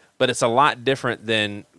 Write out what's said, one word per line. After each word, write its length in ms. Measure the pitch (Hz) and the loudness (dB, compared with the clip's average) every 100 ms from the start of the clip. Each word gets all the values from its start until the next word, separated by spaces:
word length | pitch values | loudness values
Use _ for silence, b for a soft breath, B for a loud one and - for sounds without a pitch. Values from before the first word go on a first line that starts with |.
| _ _ | _ _
but 120 | 127 | -2
it's 120 | 120 | 0
a 60 | 123 | 0
lot 360 | 120 147 120 | 4 2 2
different 420 | 120 - 127 113 107 | -2 -2 -4 -6 -2
than 380 | 110 104 101 - | -2 -2 -6 -16